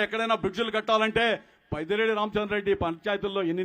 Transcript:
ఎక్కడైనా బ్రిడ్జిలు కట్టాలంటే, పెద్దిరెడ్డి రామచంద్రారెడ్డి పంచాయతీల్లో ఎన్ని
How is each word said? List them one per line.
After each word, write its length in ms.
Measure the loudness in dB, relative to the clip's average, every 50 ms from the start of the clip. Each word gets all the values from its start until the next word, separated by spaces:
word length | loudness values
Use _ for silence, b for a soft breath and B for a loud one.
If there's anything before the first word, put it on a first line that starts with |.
| 4
ఎక్కడైనా 320 | 2 0 -2 0 0 0 0 0
బ్రిడ్జిలు 280 | -2 -2 -2 -2 -2 -2
కట్టాలంటే, 480 | -2 0 2 2 4 4 2 2 2 2 2 0 -2 b b b b b -8 -8
పెద్దిరెడ్డి 420 | -6 -4 -2 0 2 2 2 2 0
రామచంద్రారెడ్డి 540 | 0 -2 -2 -2 -2 -2 -2 -2 0 0 0 0 0
పంచాయతీల్లో 580 | -2 -4 -4 -4 -2 -2 -2 -2 -2 -2 0 0 0
ఎన్ని 120 | 0 -2